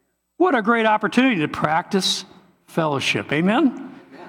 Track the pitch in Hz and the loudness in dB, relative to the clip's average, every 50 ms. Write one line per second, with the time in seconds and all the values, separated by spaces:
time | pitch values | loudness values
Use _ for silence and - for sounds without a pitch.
0 | _ _ _ _ _ _ _ - 339 370 277 240 208 196 233 233 220 220 214 208 | _ _ _ _ _ _ _ 0 0 2 2 2 2 2 2 2 4 2 2 2
1 | - 190 - 240 254 269 240 175 151 147 - - - 151 156 165 175 - - 190 | 0 0 2 2 2 2 2 0 -2 -2 -2 -2 -2 0 0 0 -2 -2 -2 -2
2 | 185 - - - - - - - _ _ _ _ _ _ - - 165 156 143 131 | 0 -2 -4 -4 -8 -14 -20 -20 _ _ _ _ _ _ -4 -4 -2 -2 -2 -2
3 | - - - 117 98 - 139 147 170 190 214 262 339 254 247 - - - - - | -2 -2 -2 -4 -4 -4 -2 0 0 0 2 2 2 0 0 -4 -12 -16 -18 -20
4 | - - - - - | -20 -20 -20 -20 -20